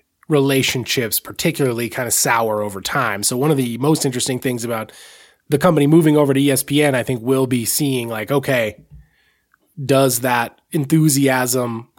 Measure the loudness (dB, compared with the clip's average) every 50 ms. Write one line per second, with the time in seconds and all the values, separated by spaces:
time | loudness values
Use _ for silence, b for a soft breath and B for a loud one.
0 | _ _ _ _ _ 0 2 2 2 2 2 0 0 0 -2 -4 -4 -4 -4 -2
1 | -2 -2 -4 -6 -8 -8 -10 -4 -4 -2 -2 0 -2 -2 -2 -2 -6 -6 -6 -6
2 | -6 -4 -2 -2 0 0 0 0 0 0 -2 -2 -4 -4 -6 -8 -10 -6 -4 -2
3 | -2 -2 -4 -2 -4 -4 -2 0 0 2 2 0 0 -4 -4 -2 0 0 0 2
4 | 0 -2 -4 -4 -4 -4 -4 -4 -4 -4 -4 -4 -6 -6 -6 -6 -8 -10 B B
5 | B B B B B B B B B -2 -2 2 4 4 4 4 4 6 6 6
6 | 6 6 4 4 4 4 2 2 2 2 2 0 -2 0 0 2 2 2 2 0
7 | -2 -2 -4 -4 0 0 0 2 2 0 0 -2 -2 -2 -2 -2 -2 -2 -2 -2
8 | -4 -6 -6 -8 -4 -2 -2 -2 0 0 0 0 0 -2 -6 -10 -20 _ b b
9 | b b b b b b b b b b b b _ _ -14 -10 -2 2 2 4
10 | 4 2 2 0 -2 0 0 0 -2 -4 -8 _ _ -6 -4 -4 -2 2 2 4
11 | 4 4 4 2 2 2 2 2 0 -2 -2 -2 -4 -4 -6 -8 -12 _ _